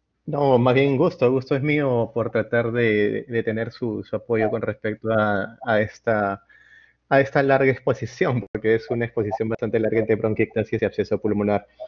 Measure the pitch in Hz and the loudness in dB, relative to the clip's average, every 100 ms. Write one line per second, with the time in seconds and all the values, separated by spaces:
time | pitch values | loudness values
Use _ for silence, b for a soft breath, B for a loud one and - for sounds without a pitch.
0 | _ _ - 143 139 123 127 131 139 131 | _ _ -8 0 4 4 4 2 2 2
1 | - - 123 131 127 139 147 147 139 120 | 0 2 0 0 -2 -2 0 0 0 0
2 | 110 117 113 113 - 117 113 120 113 104 | -2 -4 -2 -2 0 -2 0 0 2 2
3 | 104 107 - 117 110 110 113 - 120 101 | 2 -2 -4 -4 -2 -4 -6 -6 -6 -6
4 | - 107 - 113 107 113 104 104 110 107 | -6 -8 -2 0 0 -2 -6 -6 -8 -6
5 | 110 110 107 101 107 - 120 107 107 - | -2 0 2 0 -4 -8 -2 0 0 -4
6 | 117 107 101 98 b b b b b b | -2 0 0 -4 b b b b b b
7 | - 139 131 147 139 135 135 123 - 127 | 0 2 2 0 2 4 2 2 -2 -2
8 | 117 - 175 120 - 107 110 113 - 117 | -6 -2 0 0 -4 -4 2 2 0 -4
9 | 117 120 104 - 110 113 110 113 107 110 | -2 -2 -4 -2 -4 -4 -2 0 0 0
10 | 110 107 110 107 107 110 104 110 104 - | 0 0 0 0 -2 -2 -4 -2 -2 -2
11 | 95 101 107 104 104 101 - B | -2 -2 0 0 0 0 -4 B